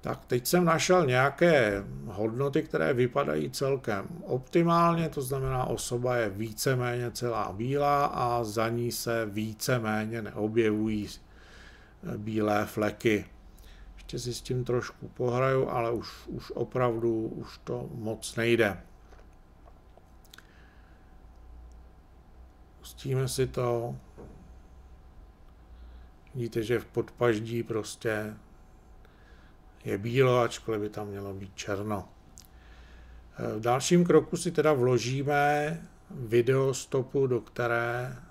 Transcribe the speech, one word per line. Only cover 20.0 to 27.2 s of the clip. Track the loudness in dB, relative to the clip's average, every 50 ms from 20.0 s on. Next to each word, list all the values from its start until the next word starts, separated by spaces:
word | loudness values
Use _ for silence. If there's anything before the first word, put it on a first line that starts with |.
| -20 -20 -20 -20 -20 -20 -20 -20 -20 -20 -20 -20 -20 -20 -20 -20 -20 -20 -20 -20 -20 -20 -20 -20 -20 -20 -20 -20 -20 -20 -20 -20 -20 -20 -20 -20 -20 -20 -20 -20 -20 -20 -20 -20 -20 -20 -20 -20 -20 -20 -20 -20 -20 -20 -20 -20
Pustíme | -20 -20 -20 -12 -6 -2 -2 0 0 -2
si | 0 -2 -2
to. | -2 0 -2 0 0 0 0 -2 -4 -8 -10 -14 -20 -20 -20 -20 -18 -18 -20 -20 -20 -20 -20 -20 -20 -20 -20 -20 -20 -20 -20 -20 -20 -20 -20 -20 -20 -20 -20 -20 -20 -20 -20 -20 -20 -20 -20 -20 -20 -18 -20 -20 -20 -20 -20 -20 -14 -8
Vidíte, | -6 -6 -4 -2 -4
že | 0 0 0 0
v | -2
podpaždí | -2 -4 -4 -4 -4 -2 2